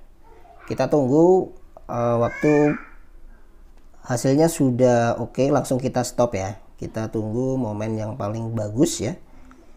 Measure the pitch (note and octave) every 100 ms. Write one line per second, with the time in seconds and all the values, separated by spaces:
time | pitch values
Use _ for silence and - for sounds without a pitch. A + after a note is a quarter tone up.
0 | - - - - - - - B2 C3 D3+
1 | B2+ D3+ F3 F#3 - - - - - A#2+
2 | A#2+ A#2 A#2 - D3+ D3 D3 - - -
3 | - - - - - - - - - -
4 | - B2 C3+ C#3 E3 - C3+ A#2+ B2+ A#2+
5 | A#2 - A#2 - C#3 C#3 - B2+ B2 B2+
6 | A#2+ - A#2+ F#2+ F#2+ G#2+ - - A2 A2
7 | A2 A2+ G#2+ A#2+ C3 C3 A2 G#2 A2 A2
8 | G#2+ B2 G2+ A2+ A2+ A2+ G#2 A2 E4+ -
9 | B2+ F#3 - - - - -